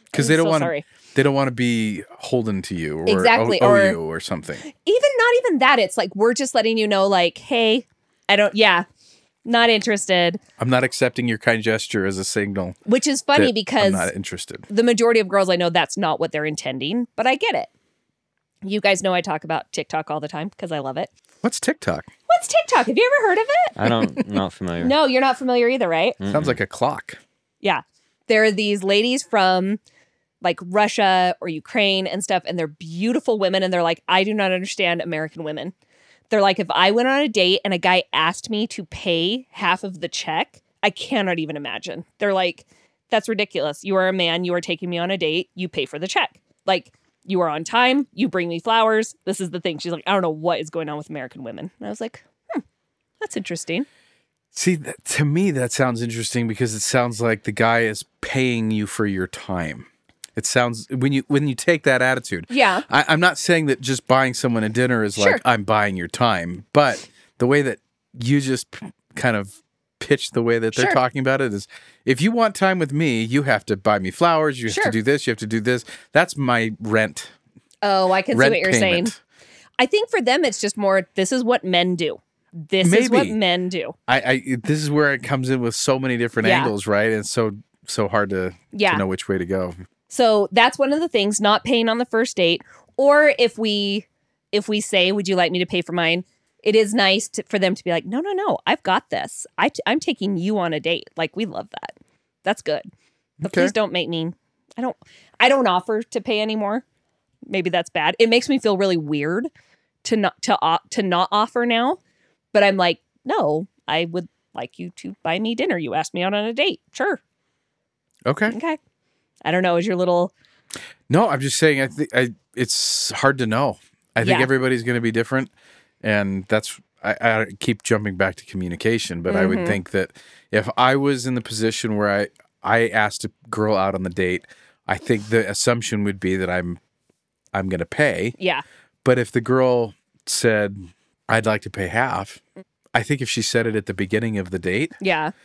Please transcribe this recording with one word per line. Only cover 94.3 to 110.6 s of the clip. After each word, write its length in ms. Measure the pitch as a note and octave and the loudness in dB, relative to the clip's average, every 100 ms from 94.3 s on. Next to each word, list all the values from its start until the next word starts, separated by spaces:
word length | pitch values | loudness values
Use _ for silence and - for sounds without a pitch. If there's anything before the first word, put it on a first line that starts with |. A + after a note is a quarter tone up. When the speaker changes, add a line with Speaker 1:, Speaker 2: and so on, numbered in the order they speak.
| _ _ | _ _
Speaker 2:
if 160 | G#3 G3+ | -4 -2
we 140 | G#3+ | -2
say, 300 | - G3 F3+ | 0 2 2
"Would 160 | G#3 F#3 | 2 0
you 80 | F#3 | 2
like 160 | E3+ | 2
me 80 | F3+ | 0
to 80 | F3+ | -2
pay 160 | F3+ | -2
for 80 | E3+ | -2
mine?" 340 | F3 E3 E3+ - _ _ _ | -2 0 0 -4 _ _ _
It 120 | G#3+ G#3+ | 2 2
is 200 | G#3 A3 | 2 2
nice 340 | G3 G3 - | 2 2 -2
to, 140 | - | -10
for 160 | - G#3 | -4 0
them 160 | F#3 G3 | 0 0
to 80 | |
be 80 | F3+ | -2
like, 140 | E3+ F#3 | -4 -2
"No, 140 | A#3+ | -6
no, 120 | F#4+ | -4
no, 240 | F#4+ G4+ - - | -4 -2 -2 -2
I've 160 | D4 | -2
got 300 | - F#3 - | 0 -2 -2
this. 340 | A#2 - - - - | -6 -8 -12 -12 -4
I 100 | B3 | -4
t-, 140 | - - | -2 -2
I'm 140 | C#4+ | -2
taking 360 | - C#4 G3+ F#3 | -2 -4 -4 -2
you 220 | F#3 G#3+ | -2 -2
on 160 | E3+ | -2
a 60 | D#3 | -2
date." 280 | D#3 E3+ - - | -2 -4 -6 -6
Like, 200 | D#3+ F#3 | -6 -4
we 100 | G#3+ | -8
love 240 | G#2 G3+ - | -8 -12 -14
that. 120 | - - _ _ _ _ | -16 -16 _ _ _ _
That's 200 | F#3 G#3 | -6 -4
good. 180 | - D3 - - _ _ _ - | -4 -6 -8 -20 _ _ _ -10
But 140 | E3 | -4
Speaker 1:
Okay. 100 | F3+ | 0
Speaker 2:
please 100 | F3+ | 2
don't 200 | A3 G#3 | 2 -2
make 160 | F3+ D#3+ | -2 -4
me, 240 | E3+ D#3+ - _ _ _ - | -4 -6 -8 _ _ _ -8
I 60 | |
don't, 160 | B3 - _ _ _ - | -8 -8 _ _ _ 2
I 80 | B3 | 4
don't 200 | C#4 A3+ | 4 2
offer 340 | F3+ - A3 | 0 -2 -4
to 200 | A#3 A#3 | -4 -6
pay 200 | G3+ G#3+ | -4 -2
anymore. 440 | G#3+ G#3+ G3+ A3+ - _ _ _ _ _ - | -2 -2 -4 -4 -8 _ _ _ _ _ -6
Maybe 240 | G3 F3 | -4 -2
that's 220 | F#3 C4 | -2 -2
bad. 240 | E3+ D3+ - | -2 0 2
It 120 | A3+ | 4
makes 200 | A#3 - | 4 2
me 80 | C4+ | 0
feel 200 | A3 F#3+ | 2 2
really 180 | G3 E3+ | 2 0
weird 480 | D3+ D3 D3 F#3 D4 - _ _ _ _ - | -2 -2 -2 -2 -4 -10 _ _ _ _ -2
to 120 | A3 | 0
not, 240 | G3 - | 0 -2
to 160 | - | -2
o-, 200 | - | 0